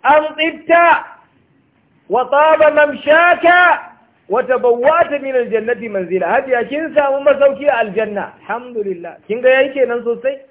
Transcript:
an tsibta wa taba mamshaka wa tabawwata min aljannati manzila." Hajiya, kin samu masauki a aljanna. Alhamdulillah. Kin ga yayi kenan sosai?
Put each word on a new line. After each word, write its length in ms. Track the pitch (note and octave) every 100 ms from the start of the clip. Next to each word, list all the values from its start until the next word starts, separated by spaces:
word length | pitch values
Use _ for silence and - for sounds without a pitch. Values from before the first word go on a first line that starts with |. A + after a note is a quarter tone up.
an 320 | A#3+ D4+ D#4 D4+
tsibta 680 | D#4+ D#4+ - E4+ E4+ C#4 - - _ _ _ _ _ _ _ _ _
wa 160 | G#3 B3+
taba 400 | C#4 D#4 D#4 D#4
mamshaka 1200 | D4 D4 C4+ C#4+ D#4 F4 F4 E4+ F4+ F4+ D#4 - _ _ _ _
wa 140 | G#3
tabawwata 760 | B3 B3+ B3 A#3+ B3+ D#4+ E4 C#4+
min 140 | C4+ C4
aljannati 520 | A#3+ A3 A3 A#3+ A#3
manzila." 380 | G3+ F3+ F#3 F3
Hajiya, 380 | A3+ C4+ A#3+ A3+
kin 260 | C#4+ D#4+
samu 260 | D4 C#4 C4+
masauki 480 | C#4+ C4+ C#4 C#4 C#4+
a 100 | A#3+
aljanna. 480 | A3+ F#3 G#3+ G3+ B2+ -
Alhamdulillah. 760 | - A3+ B3 A#3+ G3 F3+ E3+ - _
Kin 140 | A3
ga 60 | B3+
yayi 220 | C4 C#4
kenan 280 | C4+ A#3+ A#3+
sosai? 360 | A#3 A#3 C4 C#4 -